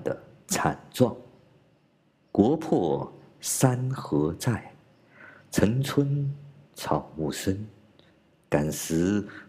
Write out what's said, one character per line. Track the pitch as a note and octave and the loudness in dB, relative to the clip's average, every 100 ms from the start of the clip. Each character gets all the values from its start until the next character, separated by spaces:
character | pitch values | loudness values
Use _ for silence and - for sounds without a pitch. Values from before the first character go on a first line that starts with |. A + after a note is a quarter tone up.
的 | - - - - - | -6 -8 -12 -20 -6
惨 | - - - - | -2 -2 -4 -8
状。 | - A#2+ - - - _ _ _ _ _ _ _ _ _ | 0 2 0 -14 -20 _ _ _ _ _ _ _ _ _
国 | - G#2+ D#3+ | 4 4 4
破 | - D3+ E2+ C#2+ - - - - | 2 2 2 0 -4 -12 -20 -12
山 | - - C3 B2 C3 | -6 2 2 2 -2
河 | C3 - - D#2 | -6 -2 0 0
在， | - B2+ A2+ - - _ _ _ - - - - | -2 -2 -2 -6 -20 _ _ _ -20 -20 -20 -6
城 | - G2 B2+ | 2 4 4
春 | C3+ - C#3+ C#3+ C#3 - - - - | 0 0 2 0 -2 -4 -12 -20 -20
草 | - - D2+ - D#2 | -12 -2 -2 -2 -6
木 | D#2 | -6
深。 | - - F#2+ A2 - - - - _ _ _ _ | -4 -4 -4 -6 -16 -20 -20 -20 _ _ _ _
感 | D2 D2+ | 0 0
时 | - - E2 F2+ G#2 - - | -4 -2 2 2 2 -2 -10